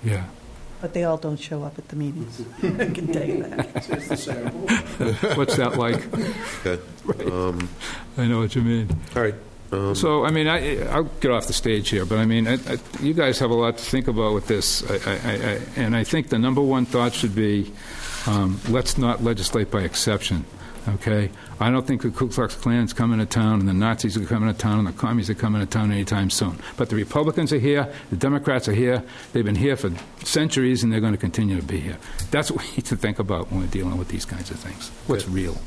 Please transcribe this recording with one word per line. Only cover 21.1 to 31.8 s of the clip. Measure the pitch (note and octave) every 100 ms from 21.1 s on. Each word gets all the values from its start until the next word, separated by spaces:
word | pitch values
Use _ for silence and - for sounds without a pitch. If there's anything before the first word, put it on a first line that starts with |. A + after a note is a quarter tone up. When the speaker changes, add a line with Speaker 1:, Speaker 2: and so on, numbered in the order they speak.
| G#2+ G2+ - - -
Speaker 1:
I | A2
don't | C3 C3
think | B2+
the | B2
Ku | - B2+
Klux | B2 A2+ -
Klan's | - A#2+ A2+
coming | - A#2+ A2+
to |
town, | G#2+ - A2 G#2+
and | G2
the |
Nazis | F#2 A2 A2+ A2+ G#2
are | G2
coming | A2+ A2
to | G#2
town, | A2 G#2+
and | G2+
the |
commies | - A2+ A#2 G#2+
are |
coming | G#2+ A#2 G#2+
to | G2
town | A2+ G#2+
anytime | G2+ G2 G#2+ F#2+
soon. | - G2+ E2+ - -
But | A#2+
the | B2+
Republicans | G2+ D3 D3+ D#3 D#3
are | D3+
here, | B2+ C#3+ C#3+ - -
the | F#2
Democrats | C3+ C#3+ C#3+ B2+ A#2
are |
here. | G#2+ B2 B2 - - -
They've | C3+ G#2
been |
here | G2+ C3+ C3
for | G2+ F2 - -
centuries, | - D#3+ D#3 C3+ B2+ B2+
and | A#2
they're | A2
gonna | G#2+ G#2
continue | F#2+ - G#2+ F#2+
to | D2
be | F#2+